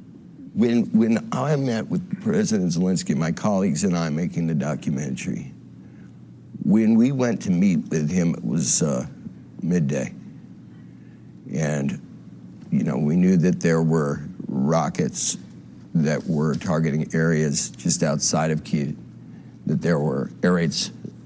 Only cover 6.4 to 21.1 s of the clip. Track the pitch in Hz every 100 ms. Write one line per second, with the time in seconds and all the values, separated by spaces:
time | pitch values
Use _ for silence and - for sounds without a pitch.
6.4 | - - - 107 110 113 127 135 120 110
7.4 | - 87 101 78 - 78 76 90 85 -
8.4 | 57 82 - - 78 64 - - - -
9.4 | - - 82 87 69 69 - - - -
10.4 | - - - - - - - - - -
11.4 | - - 76 76 69 - - - - -
12.4 | - - - - - 69 73 87 92 90
13.4 | 90 - 85 82 80 80 71 71 73 -
14.4 | - 67 69 80 73 - 80 - - -
15.4 | - - - - - 85 76 73 - 78
16.4 | 78 85 95 80 80 76 76 82 80 78
17.4 | 76 71 - - 85 - 80 76 - -
18.4 | 80 78 - 78 71 - - - - -
19.4 | - - - - 85 82 76 65 - -
20.4 | 90 87 82 - - - -